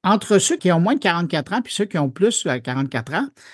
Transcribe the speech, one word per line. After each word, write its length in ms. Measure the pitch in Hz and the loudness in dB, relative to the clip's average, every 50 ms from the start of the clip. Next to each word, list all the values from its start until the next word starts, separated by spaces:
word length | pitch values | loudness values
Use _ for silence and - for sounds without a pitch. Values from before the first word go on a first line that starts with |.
| - | 0
entre 360 | 180 208 214 - - 214 196 | 2 2 2 2 2 2 2
ceux 160 | 190 - 320 | 4 2 -2
qui 160 | - - 185 | 0 2 2
ont 80 | 175 165 | 2 4
moins 160 | 170 202 269 | 4 2 2
de 40 | 320 | 2
quarante-quatre 540 | - 202 170 170 175 160 170 156 143 - 190 | 2 0 0 0 0 -2 -2 -2 -2 -2 -2
ans 80 | 240 233 | -4 -4
puis 80 | - | -4
ceux 140 | - - 208 | -4 -4 -4
qui 140 | 196 - 170 | -2 -2 -2
ont 100 | 147 135 | -2 -2
plus 360 | 120 - 185 226 233 - - | -2 0 0 0 0 0 -2
de 120 | 175 123 127 | -2 -4 -4
quarante-quatre 560 | 120 - 127 131 139 135 - 127 113 - 143 | -4 -4 -4 -4 -4 -2 -4 -6 -6 -4 -4
ans, 140 | 180 277 277 - _ - - | -4 -4 -4 -8 _ -20 -20